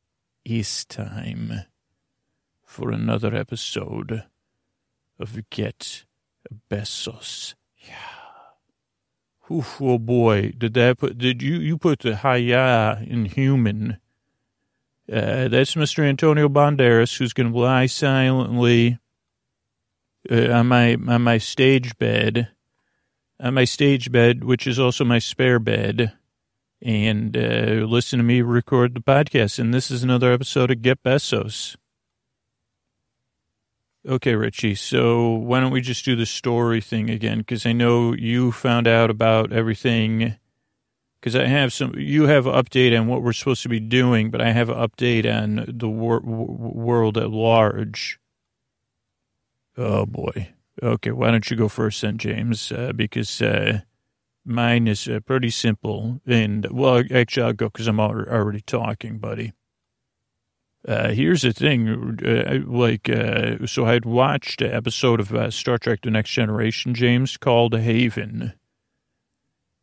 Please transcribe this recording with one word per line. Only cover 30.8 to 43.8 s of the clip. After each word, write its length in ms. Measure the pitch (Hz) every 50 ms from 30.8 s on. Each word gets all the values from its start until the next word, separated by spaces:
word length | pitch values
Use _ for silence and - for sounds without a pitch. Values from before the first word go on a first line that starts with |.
Get 220 | 113 123 127 - -
Bezos. 720 | 127 131 143 - - - 107 - 110 110 - - - - - _ _ _ _ _ _ _ _ _ _ _ _ _ _ _ _ _ _ _ _ _ _ _ _ _ _ _ _ _ _ _ _ _ _ _ _ _ _ _ _ _ _ _ _ -
Okay, 260 | - 131 123 - 131 117
Richie, 420 | 107 110 107 - - - 107 101
so 580 | - - - - 123 120 117 117 117 117 117 113
why 260 | 113 113 120 123 127
don't 140 | 131 131 131
we 80 | 131
just 240 | 123 127 120 - -
do 100 | 135 127
the 100 | 117 113
story 540 | - - - - 123 120 117 120 117 113 113
thing 300 | 107 - 117 113 107 113
again? 340 | 113 107 110 110 107 113 107
'Cause 220 | - 120 107 -
I 80 | 120 117
know 400 | 120 120 120 120 120 120 117 120
you 380 | - 117 113 120 123 127 123
found 360 | 113 - - 127 120 120 117
out 220 | 117 117 113 117 113
about 420 | 107 107 113 113 113 113 110 -
everything. 840 | - 113 113 113 107 - - 127 117 113 110 110 113 110 113 117 107 - _ _ _ _ _ _ _ _ _ _ _ _ _ _ _ _
'Cause 140 | - 117 113
I 120 | 131 127
have 260 | 123 139 147 139 123 -
some, 200 | - - - -
you 300 | - 143 147 143 156 151
have 200 | 139 151 139 123
an 60 | 131 127
update 440 | 131 123 - - 131 127 123 117
on 100 | 117 113
what 140 | 117 123 123
we're 120 | 120 120 110
supposed 280 | - - 139 127 - -
to 60 | 123
be 120 | 117 110